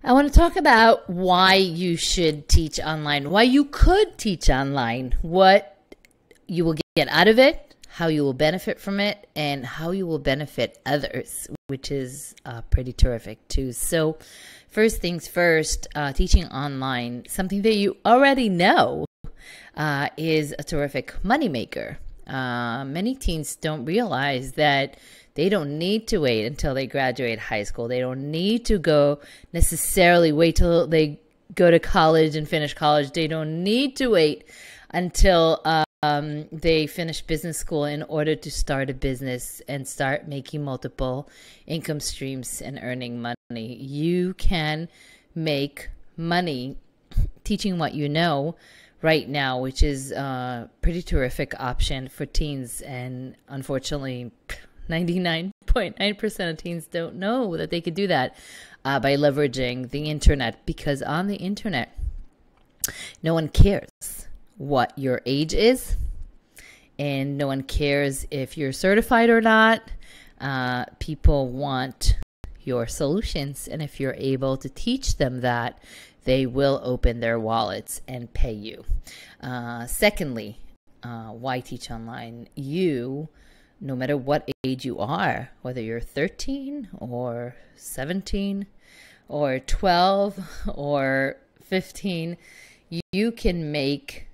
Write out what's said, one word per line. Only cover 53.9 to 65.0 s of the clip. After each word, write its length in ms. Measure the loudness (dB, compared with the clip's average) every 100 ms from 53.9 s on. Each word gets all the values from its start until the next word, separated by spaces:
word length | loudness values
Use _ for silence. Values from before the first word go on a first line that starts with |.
| -6 -6 -8 -10 _ -16 -16 -16 -16 -6
ninety-nine 640 | -4 -2 0 -2 -2 -6 -12 0
point 340 | 0 0 -4
nine 160 | -4 -2
percent 360 | -6 -4 -6
of 60 | -6
teens 300 | -8 -10 -8
don't 280 | -8 -8 -6
know 400 | -4 -2 -2 -4
that 120 | -4
they 120 | -4
could 140 | -4 -4
do 120 | 0
that, 280 | 0 0 -6 -20 -20 -20 -10
uh, 160 | -2 0
by 160 | 2 4
leveraging 760 | 2 2 -2 0 -4 -4 -8
the 180 | -8 -6
internet, 560 | 2 4 4 -2 -4 -10
because 360 | -6 -4 -4
on 260 | -2 -4 -4
the 80 | -6
internet, 600 | -6 -6 -4 -4 -6 -6 -8 -8 -16 _ _ _ _ _ -10 -10 -16 -6
no 120 | 0
one 160 | 0 0
cares 400 | 8 8 8 -4 _ -16 -14 -16 -18 -20 -14
what 400 | -2 0 0
your 240 | -2